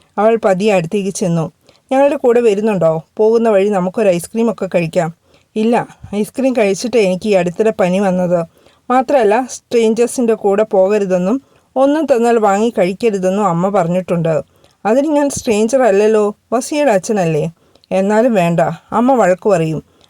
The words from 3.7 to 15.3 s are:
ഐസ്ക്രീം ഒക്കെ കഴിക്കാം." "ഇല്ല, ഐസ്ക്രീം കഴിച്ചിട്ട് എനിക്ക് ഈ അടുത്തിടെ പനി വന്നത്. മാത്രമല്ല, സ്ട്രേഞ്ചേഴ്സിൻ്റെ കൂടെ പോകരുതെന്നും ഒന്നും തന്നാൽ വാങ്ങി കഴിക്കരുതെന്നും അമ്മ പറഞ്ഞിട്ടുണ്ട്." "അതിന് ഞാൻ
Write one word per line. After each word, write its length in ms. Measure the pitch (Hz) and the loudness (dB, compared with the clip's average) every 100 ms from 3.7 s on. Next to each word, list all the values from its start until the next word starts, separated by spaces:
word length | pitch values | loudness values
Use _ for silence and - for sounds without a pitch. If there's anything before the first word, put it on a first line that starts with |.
| 202 180 208 208 | 0 -2 0 0
ഐസ്ക്രീം 400 | 175 - 226 226 | 0 -4 -2 -2
ഒക്കെ 160 | 180 190 | -2 -4
കഴിക്കാം." 440 | - 165 180 165 - _ _ _ 214 | -2 -2 -2 -4 -8 _ _ _ -4
"ഇല്ല, 180 | 220 233 139 - - | 0 0 -4 -14 -10
ഐസ്ക്രീം 380 | 202 214 - 262 | -6 -6 -2 -2
കഴിച്ചിട്ട് 460 | 247 202 185 240 240 | 0 0 -2 -2 0
എനിക്ക് 300 | 196 180 214 | 0 -2 0
ഈ 60 | |
അടുത്തിടെ 380 | 190 175 170 220 214 | 0 0 0 -2 0
പനി 200 | 185 185 | -2 0
വന്നത്. 400 | 202 180 180 175 175 _ _ _ - | 0 0 0 -2 -4 _ _ _ -2
മാത്രമല്ല, 460 | 254 254 285 208 220 254 | -2 2 2 2 0 -2
സ്ട്രേഞ്ചേഴ്സിൻ്റെ 880 | - _ 240 220 226 240 - 233 | -12 _ 0 0 0 -2 0 -2
കൂടെ 300 | 220 202 202 | 0 0 0
പോകരുതെന്നും 720 | 214 196 190 208 196 185 185 269 - _ _ 254 | 0 2 2 0 0 -2 0 -4 -6 _ _ -2
ഒന്നും 280 | 277 302 | 0 0
തന്നാൽ 320 | 302 247 233 233 | 0 0 2 2
വാങ്ങി 320 | 208 196 226 | 2 0 0
കഴിക്കരുതെന്നും 760 | 233 180 196 233 202 185 190 202 | 0 -2 0 -2 -2 -2 0 0
അമ്മ 180 | 170 190 | 0 0
പറഞ്ഞിട്ടുണ്ട്." 680 | 202 170 180 180 175 165 156 - _ _ _ | 0 0 -2 -2 -2 0 -2 -6 _ _ _
"അതിന് 240 | - 254 311 | -2 0 0
ഞാൻ 200 | 294 285 | 0 -2